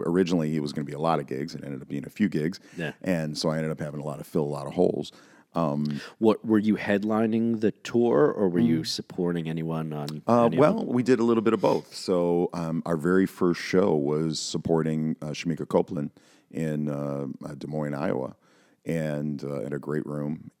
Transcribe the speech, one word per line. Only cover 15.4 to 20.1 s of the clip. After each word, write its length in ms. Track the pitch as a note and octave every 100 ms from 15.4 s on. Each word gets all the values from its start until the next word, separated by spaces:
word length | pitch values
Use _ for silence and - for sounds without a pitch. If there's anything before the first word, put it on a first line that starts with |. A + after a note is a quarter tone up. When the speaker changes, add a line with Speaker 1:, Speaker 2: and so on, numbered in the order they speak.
| F2 D2 D2+
Speaker 1:
Copeland 440 | F2+ - E2+ C#2+ _ _ _ _
in, 400 | - D#2+ D2+ D2+
uh, 380 | C#2+ C#2+ C#2 C2+ -
uh, 120 | D2+
Des 120 | C#2 C#2+
Moines, 280 | D2+ D2
Iowa, 420 | C#2 F2+ C2 B1+ - _ _ _ _
and, 580 | - E2 D#2 D2 D2+ C#2
uh, 160 | C#2+ C#2+
in 100 | C#2
a 60 | C#2+
great 260 | C#2+ D2+
room. 460 | -